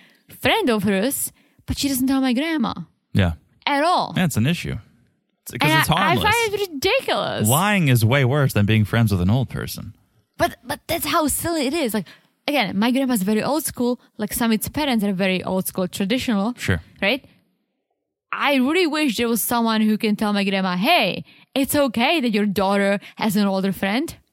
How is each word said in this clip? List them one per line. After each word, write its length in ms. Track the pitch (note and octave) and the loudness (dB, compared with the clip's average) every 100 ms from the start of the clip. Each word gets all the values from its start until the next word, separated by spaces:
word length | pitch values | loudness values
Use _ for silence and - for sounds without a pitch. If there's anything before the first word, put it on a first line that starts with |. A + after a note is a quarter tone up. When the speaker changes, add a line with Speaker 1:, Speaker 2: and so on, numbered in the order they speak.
| - _ _ | -20 _ _
Speaker 1:
friend 400 | - B3 G4 E4+ | -2 0 2 2
of 140 | A3 | 0
hers, 480 | G3 G3 A#3 C#4 - _ _ _ - | 0 0 0 -2 -8 _ _ _ -10
but 100 | - | -4
she 100 | C#4 | -2
doesn't 180 | C4 C4 | 0 0
tell 140 | C4+ | 2
my 120 | C4 | 0
grandma 400 | A#3+ D#4+ D#4+ A3+ - E3+ _ _ | 0 -2 -2 -2 -4 -12 _ _
Speaker 2:
Yeah. 200 | G#2+ F2+ E2 _ _ - | 0 0 -2 _ _ -2
Speaker 1:
at 180 | C#4+ | 0
all. 300 | E4 E4+ F#3 - | 2 2 0 0
Speaker 2:
Yeah, 80 | F3+ | 0
it's 100 | - | 2
an 100 | A#2+ | 0
issue. 300 | F3 - F2 - _ _ _ _ _ | 0 -4 -8 -10 _ _ _ _ _
It's, 80 | - | -12
'cause 180 | - D4 | -2 2
Speaker 1:
And 80 | D#4+ | 2
Speaker 2:
it's 100 | - | 2
Speaker 1:
I, 40 | |
I 60 | - D4+ F4 | 2 2 2
Speaker 2:
harmless. 80 | G#4+ A#4 | 2 0
Speaker 1:
find 180 | A4+ | 0
it 160 | G4+ G4+ | -2 -6
ridiculous. 760 | D4 - C5+ - G#3+ E3 G#2 G#2+ | -4 -2 -2 0 -2 -2 -2 2
Speaker 2:
Lying 400 | C#3 G3+ G3+ D3+ | 2 2 2 4
is 160 | A#2+ | 4
way 200 | G#2+ C#3+ B2+ | 4 2 2
worse 280 | D3 C3 | 2 2
than 120 | G#2+ G2+ | 2 2
being 180 | A2 G#2 | 2 2
friends 260 | A2+ A2+ | 2 2
with 100 | F#2+ | 2
an 80 | F2+ | 2
old 200 | B2+ B2 | 2 0
person. 440 | - A#1+ - - - _ _ _ - | -6 -8 -10 -14 -18 _ _ _ -2
Speaker 1:
But, 200 | E4+ - | -2 -2
but 160 | A#3+ C#4+ - | -10 -8 -4
that's 180 | D#4+ D4 | -4 0
how 220 | D#4+ D4+ | 0 0
silly 400 | - E4 E4 C4+ | -2 -2 -2 -2
it 60 | |
is. 200 | E4 B3+ | 0 -2
Like, 140 | G#3+ E3+ - _ _ - | -2 -6 -14 _ _ -2
again, 300 | D4 F#3+ G3 | 0 0 0
my 120 | A3+ | 0
grandma's 300 | B3+ C4+ A#3+ | 2 0 0
very 200 | F#3 G#3+ | 0 0
old 200 | - D4 - | 0 -2 -2
school. 340 | - A#3+ B3 _ - | -2 -2 -2 _ -8
Like, 160 | G#3+ | -6
Samit's 340 | - A#3 A3 - | -2 0 0 -2
parents 340 | - D4 A#3 G3+ | -4 0 0 0
are 80 | |
very 300 | F#3 G3 F#3 | 0 0 -2
old 240 | - F#3+ F#3 | -2 -4 -4
school, 200 | - F3+ | -4 -6
traditional. 680 | - G3 B3+ B3+ G#3 G3+ B3 | -4 -2 -2 0 0 0 -4
Speaker 2:
Sure. 240 | - F2 - - | -2 -4 -4 -4
Speaker 1:
Right? 220 | F#3+ C4 - _ _ _ _ _ _ _ _ _ - | -2 -2 -6 _ _ _ _ _ _ _ _ _ -12
I 240 | - A#3+ C#4 | -4 0 2
really 320 | B3 E4+ F4 | 2 2 2
wish 300 | D4+ D4+ G3+ | 2 0 0
there 100 | A#3+ | 0
was 140 | A#3 | 0
someone 400 | - A#3+ A3+ A3 | 0 0 2 2
who 160 | G#3+ G#3+ | 2 2
can 180 | A3 G#3 | 0 0
tell 180 | G#3 | 0
my 100 | G3+ | 0
grandma, 320 | G3 F#3+ F#3+ F3+ | 0 0 -2 0
"Hey, 480 | A#3 F4 A3 - - - _ B3+ | 2 2 2 -2 -10 -20 _ -2
it's 200 | C4+ D4 | 0 2
okay 440 | C#4 A3 B3+ E4+ | 0 2 2 2
that 80 | B3 | 0
your 140 | G3+ G#3 | 0 0
daughter 540 | F#3+ F#3+ G3+ G3 G3+ - - | 0 0 2 2 0 -4 -6
has 200 | A3 G3 | -2 0
an 120 | G3+ | 0
older 240 | F#3+ F#3+ | 0 -2
friend. 440 | F#3 G3 A3 D#4+ - _ | -2 -2 -2 -4 -10 _